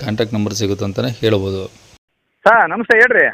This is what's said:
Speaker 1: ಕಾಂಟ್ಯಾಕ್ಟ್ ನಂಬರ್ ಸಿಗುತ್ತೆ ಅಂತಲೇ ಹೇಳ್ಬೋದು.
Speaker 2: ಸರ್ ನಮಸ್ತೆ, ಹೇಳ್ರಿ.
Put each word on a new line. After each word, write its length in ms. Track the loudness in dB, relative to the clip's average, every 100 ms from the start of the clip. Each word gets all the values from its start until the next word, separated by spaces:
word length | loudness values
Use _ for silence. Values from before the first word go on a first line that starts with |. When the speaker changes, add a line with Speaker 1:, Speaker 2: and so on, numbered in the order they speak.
| -6
Speaker 1:
ಕಾಂಟ್ಯಾಕ್ಟ್ 300 | -4 -4 -4
ನಂಬರ್ 180 | -4
ಸಿಗುತ್ತೆ 320 | -4 -4 -4 -4
ಅಂತಲೇ 240 | -4 -6
ಹೇಳ್ಬೋದು. 580 | -2 0 0 -2 -6 -10 -16 _ _ _ _ _ _ 2
Speaker 2:
ಸರ್ 220 | 4 2
ನಮಸ್ತೆ, 280 | -2 0 4
ಹೇಳ್ರಿ. 300 | 4 4 2